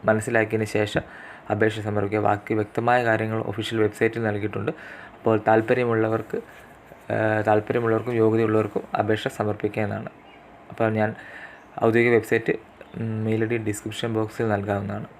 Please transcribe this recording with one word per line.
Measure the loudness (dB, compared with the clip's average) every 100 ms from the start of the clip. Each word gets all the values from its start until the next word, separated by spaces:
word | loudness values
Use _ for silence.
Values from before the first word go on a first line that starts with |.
മനസ്സിലാക്കിയതിന് | 2 0 2 0 2 0 0
ശേഷം | 0 0 -2 -6 -18 -18 -18 -4
അപേക്ഷ | 2 2 0
സമർപ്പിക്കുക. | -4 -2 0 2
ബാക്കി | 2 0 0
വ്യക്തമായ | -2 -2 -2 2 2
കാര്യങ്ങൾ | 2 0 0 -4
ഒഫീഷ്യൽ | -4 -6 -4 0
വെബ്സൈറ്റിൽ | 0 2 0 0
നൽകിയിട്ടുണ്ട്. | -2 -2 -4 -4 -6 -8 -16 -18 -18
അപ്പോൾ | -2 2 2 4
താല്പര്യമുള്ളവർക്ക്, | 4 4 0 2 0 0 -2 -4 -8 -8 -20 -20 -20 -20 -20 -6
ഏഹ്, | 0 0 2 4
താല്പര്യമുള്ളവർക്കും | 2 2 0 2 0 0
യോഗ്യതയുള്ളവർക്കും | 2 4 4 4 2 0 -4 -4 -2
അപേക്ഷ | 0 0 -2
സമർപ്പിക്കാവുന്നതാണ്. | -2 -4 -2 -4 -2 -4 -4 -8 -14 -20 -20 -20 -20 -20
അപ്പോൾ | -2 0
ഞാൻ | 2 0 -2 -16 -18 -18 -20 -16 0
ഔദ്യോഗിക | 4 4 6
വെബ്സൈറ്റ്, | 4 4 0 0 -4 -6 -20 -14 -8
ഉം, | -4 -2
മെയിൽ | 0 0
ഐ | 0
ഡി | -2
ഡിസ്ക്രിപ്ഷൻ | -2 -6 -8 -6 -2
ബോക്സിൽ | -2 -2 -2 0
നൽകാവുന്നതാണ്. | 0 0 -4 -4 -8 -10